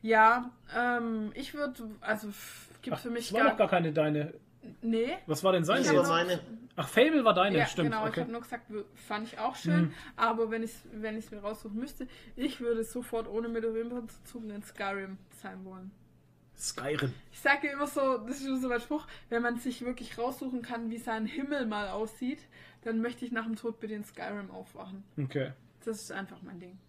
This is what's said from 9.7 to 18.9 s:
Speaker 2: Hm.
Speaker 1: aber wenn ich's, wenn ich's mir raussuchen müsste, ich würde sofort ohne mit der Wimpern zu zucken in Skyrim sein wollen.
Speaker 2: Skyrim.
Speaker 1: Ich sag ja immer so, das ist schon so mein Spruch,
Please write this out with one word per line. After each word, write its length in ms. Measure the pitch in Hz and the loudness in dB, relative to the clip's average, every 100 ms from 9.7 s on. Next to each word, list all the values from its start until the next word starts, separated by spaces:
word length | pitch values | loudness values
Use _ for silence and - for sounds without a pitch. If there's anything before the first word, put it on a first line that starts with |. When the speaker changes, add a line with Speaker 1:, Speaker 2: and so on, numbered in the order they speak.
| 170 160 | 4 4
Speaker 2:
Hm. 60 | - - - | 0 -14 0
Speaker 1:
aber 340 | 226 226 226 | 2 2 0
wenn 140 | 226 | 0
ich's, 180 | 226 - - | -4 -8 -14
wenn 240 | 214 220 220 | -8 -6 -6
ich's 120 | 220 | -10
mir 100 | 208 | -8
raussuchen 360 | 202 214 220 214 | -8 -8 -8 -6
müsste, 300 | 285 - 254 - - - | -6 -8 -12 -12 -16 -4
ich 240 | 269 - | -4 -2
würde 240 | 233 226 | -2 0
sofort 440 | 226 247 240 226 220 | -2 -6 -4 -6 -2
ohne 220 | 208 233 | -4 -2
mit 140 | 226 | -2
der 100 | 226 220 | -2 -2
Wimpern 320 | 233 247 226 | -4 -6 -8
zu 140 | - | -16
zucken 260 | - 240 214 | -16 -12 -10
in 140 | 208 | -10
Skyrim 540 | 208 - 196 196 196 190 - - | -12 -6 -4 -4 -8 -12 -18 -16
sein 220 | 196 185 190 | -14 -12 -14
wollen. 260 | 185 190 - - _ _ _ _ - | -14 -16 -18 -20 _ _ _ _ -8
Speaker 2:
Skyrim. 560 | - - 139 151 135 - - | -8 -4 -2 0 -2 -4 -18
Speaker 1:
Ich 80 | - | 0
sag 240 | 285 285 | 4 4
ja 80 | 294 | 2
immer 140 | 277 285 | -2 -2
so, 300 | 285 269 247 | 2 2 2
das 180 | 220 269 | -2 -6
ist 80 | 269 | -2
schon 160 | 262 | -2
so 80 | 254 | 0
mein 100 | 240 | -2
Spruch, 240 | - | -2